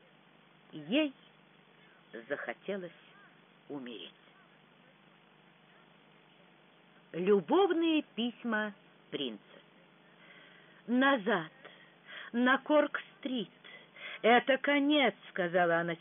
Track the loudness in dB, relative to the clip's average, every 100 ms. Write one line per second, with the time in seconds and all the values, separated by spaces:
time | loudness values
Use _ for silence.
0 | -20 _ _ _ _ _ _ -16 -4 -2
1 | -2 -6 -20 _ _ _ _ _ -20 -20
2 | _ -18 -10 -10 -8 -12 -10 -10 -10 -18
3 | -20 -20 -20 -20 _ _ -14 -14 -12 -14
4 | -16 -20 -20 -20 -20 _ _ _ _ _
5 | _ _ _ _ _ _ _ -20 -20 -20
6 | _ _ _ _ -20 _ _ _ _ -20
7 | -12 -4 4 4 4 2 4 2 2 0
8 | -2 -6 -6 -6 -6 -4 -4 -8 -20 _
9 | -14 -8 -8 -10 -18 -20 -20 _ -20 _
10 | -20 -20 -20 -20 -20 -20 -20 -20 -2 2
11 | 4 2 0 -2 -2 -14 -20 -20 -20 -20
12 | -20 -18 -8 0 2 2 4 2 2 -4
13 | -12 -14 -8 -6 -8 -12 -20 -20 -20 -18
14 | -16 -2 4 4 4 0 2 0 2 2
15 | 2 -2 -14 -6 -2 2 2 2 0 -4